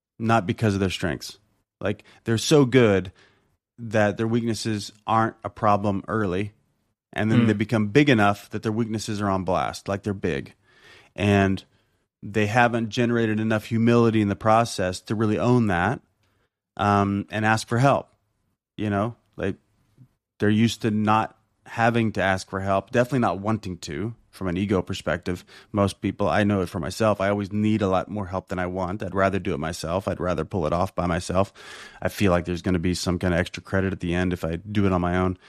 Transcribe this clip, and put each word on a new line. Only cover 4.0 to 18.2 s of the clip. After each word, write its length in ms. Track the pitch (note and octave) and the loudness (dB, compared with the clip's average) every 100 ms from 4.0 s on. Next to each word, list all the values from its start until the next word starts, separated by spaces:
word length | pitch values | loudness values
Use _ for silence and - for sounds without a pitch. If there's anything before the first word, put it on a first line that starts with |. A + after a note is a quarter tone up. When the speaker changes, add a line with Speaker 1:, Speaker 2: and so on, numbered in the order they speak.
| G#2 F#2 | 0 0
Speaker 1:
their 100 | A2+ | -2
weaknesses 640 | A#2 A#2 G#2+ A2+ G#2+ G2 _ - | 0 -2 -4 -4 -6 -8 _ -2
aren't 280 | A2 A2+ - | 0 0 -4
a 60 | G2+ | -12
problem 540 | - A2 G2+ G#2 G2 - | -2 0 2 0 -4 -4
early, 460 | A2 G2+ F2+ G#2 _ _ _ _ _ _ | -4 -2 -2 -4 _ _ _ _ _ _
and 180 | - G#2+ | -4 2
then 100 | A#2+ | 4
Speaker 2:
Hmm. 60 | A#2 | 4
Speaker 1:
they 60 | |
become 340 | G#2 G#2+ A#2 G#2 | 2 0 0 2
big 220 | G#2 D3 | 4 4
enough 400 | A#2 G2+ G2+ - | 4 4 2 -6
that 140 | A2 | -6
their 80 | A2+ | -4
weaknesses 500 | G#2+ A#2 G#2+ - G#2 | -2 -2 -4 -6 -4
are 80 | G#2 | 0
on 140 | F#2+ F2+ | -2 0
blast, 420 | F2 B1+ - - | -2 -2 -6 -6
like, 160 | G2 | -4
they're 100 | - | -4
big. 420 | G2 G2 C#2+ - - _ _ - - _ - | -4 -2 -4 -6 -18 _ _ -20 -20 _ -2
And 480 | G2+ G2+ F#2+ F#2+ - _ _ _ _ _ | 2 4 4 0 -6 _ _ _ _ _
they 260 | A2+ G#2 G#2 | -6 -2 0
haven't 420 | A#2+ A#2+ A#2 A2+ | 4 2 2 -4
generated 500 | G#2 A#2+ A#2+ A2+ G#2+ | -2 0 2 0 0
enough 260 | A2 A2 - | 0 -2 -2
humility 540 | A2+ A2+ A#2+ A#2 A2 | 2 4 6 4 4
in 60 | G#2 | 0
the 80 | G2 | 0
process 640 | A2 A2 A#2 - F#2 F#2 | 2 4 2 -2 -4 -4
to 140 | - G#2+ | -6 -2
really 240 | A2 G#2 | 0 2
own 280 | G#2+ B2 A2 | 2 2 2
that, 340 | F2 F#2 C3+ _ _ _ _ _ _ _ - | 2 0 -2 _ _ _ _ _ _ _ -2
um, 520 | G#2 G2+ G2+ G2+ - | 2 4 2 0 -4
and 160 | G#2+ A2 | -2 0
ask 220 | A2 - | 0 0
for 100 | A#2 | 2
help, 340 | C#3 A2 - _ | 4 2 -2 _